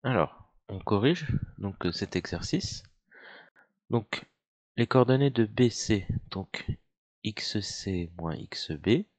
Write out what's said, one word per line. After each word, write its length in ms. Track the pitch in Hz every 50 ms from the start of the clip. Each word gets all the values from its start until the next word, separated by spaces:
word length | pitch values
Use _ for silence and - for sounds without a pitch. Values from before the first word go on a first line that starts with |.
| -
Alors, 480 | 131 127 101 78 71 - - - _ _ _ _ -
on 120 | 104 92
corrige 480 | - - 107 101 104 135 175 175 160 139 120 - - - - -
donc, 280 | - 98 95 - -
euh, 60 | 87 85
cet 240 | - 101 - -
exercice. 680 | 90 - - - 80 - - - 180 - - - - - - _ _ _ _ _ - - - - - - _ _ _ _ _ _ _ _ _
Donc, 360 | - 120 107 _ - - - _ _ _ _ _ _ _ _ _ _
les 120 | - 120 -
coordonnées 420 | - 131 127 120 131 131 143 143
de 140 | 123 123 113
B 240 | 107 107 - 127 120
C, 400 | - - - - 110 101 95 - - - - -
donc 360 | - 98 95 - - - - - - - _ _ _ _ _ _ _ _ _
X 380 | 107 107 - - - - 107
C 500 | 98 - - - - 101 95 90 87 82 85
moins 180 | - 82 82 78
X 380 | - - - - - - - 80
B 320 | 71 76 92 110 160 214 _ _